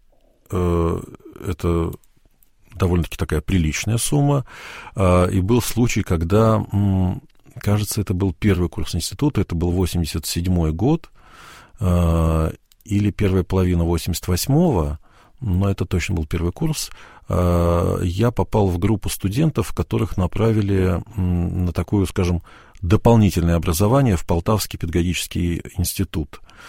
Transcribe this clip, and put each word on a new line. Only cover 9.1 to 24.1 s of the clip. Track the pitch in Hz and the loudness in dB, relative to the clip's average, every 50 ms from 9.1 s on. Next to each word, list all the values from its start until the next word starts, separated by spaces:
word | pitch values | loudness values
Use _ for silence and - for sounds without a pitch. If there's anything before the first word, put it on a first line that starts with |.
| - - 143 147 - 110 | -4 -2 -2 0 0 0
это | 92 - 85 | -2 -2 -2
был | 82 85 87 | -2 -2 0
восемьдесят | 87 92 95 82 - 90 85 78 - 80 - | 0 0 0 0 0 -2 -2 -2 -4 -6 -6
седьмой | - - 85 87 92 92 85 82 78 78 | -6 -6 -4 -2 0 2 2 2 0 0
год, | 80 104 131 160 170 - - - - - - - - - - - - - - - - | 0 0 0 0 0 -2 -8 -20 -20 -20 -20 -20 -20 -20 -20 -20 -20 -20 -20 -10 -4
а, | 104 92 87 87 87 82 82 82 82 80 80 80 80 80 - - _ _ _ _ _ | 0 0 2 2 2 2 2 2 2 2 2 2 0 -2 -4 -6 _ _ _ _ _
или | - 101 101 104 101 | -4 0 0 0 0
первая | - - 104 98 92 95 87 | 0 0 0 2 2 2 0
половина | - - 95 92 90 90 85 85 | 0 0 0 2 2 2 2 2
восемьдесят | 82 87 82 - - 87 - - - | 2 0 0 -2 -4 -6 -4 -4 -2
восьмого, | 90 87 - - 135 156 180 175 131 87 78 73 73 - - _ _ - - - _ - | -2 -2 0 0 2 2 4 2 2 0 0 -2 -4 -6 -10 _ _ -20 -20 -20 _ -8
но | - 107 90 90 98 101 | -4 -2 0 0 2 0
это | 98 - 98 | 0 -2 -2
точно | - - 90 - - 92 | -2 -2 -2 -2 -2 -2
был | 82 76 | -4 -2
первый | - - 85 82 85 | -2 -2 -2 -2 -2
курс, | - - 160 160 156 - - - - - - - - - - - | -2 -2 -2 -4 -2 -4 -8 -10 -12 -18 -20 -20 -20 -16 -8 -4
а, | - 90 90 87 87 87 85 85 87 85 87 90 92 90 90 | -2 0 2 2 2 4 4 4 2 2 2 0 0 0 -2
я | 90 87 98 113 120 | -2 0 0 0 0
попал | 117 - 92 - - 110 101 95 | 0 0 -2 0 0 0 2 2
в | 85 87 | 0 0
группу | 90 104 110 98 - 95 | 0 0 0 -2 -2 -6
студентов, | - - - 98 101 127 160 156 - - 101 - - | -6 -4 -4 -4 -2 0 0 0 0 -2 -4 -4 -4
которых | - 87 - - 113 113 - - - | -4 -4 -2 -2 -2 -2 -2 -2 -2
направили, | 92 85 - - 107 113 110 107 104 98 98 95 92 92 90 85 - - - | -2 -2 0 0 0 2 2 2 0 0 0 2 2 0 0 -2 -4 -6 -6
м, | - 92 90 90 87 87 90 90 92 90 | -4 -2 0 0 0 -2 -2 -2 -2 -2
на | 87 | -2
такую, | 82 - 87 - - 104 95 - | -2 -4 -2 0 0 0 0 0
скажем, | - - 92 87 90 85 - - - - - - - - | 0 0 0 0 0 -2 -4 -8 -16 -20 -20 -20 -14 -8
дополнительное | - 85 107 107 - 120 117 113 104 95 - 87 82 85 85 | -2 2 2 4 6 6 6 8 6 6 4 2 2 2 2
образование | 85 80 92 87 82 104 104 123 139 139 123 | 2 2 0 0 2 2 4 4 4 4 4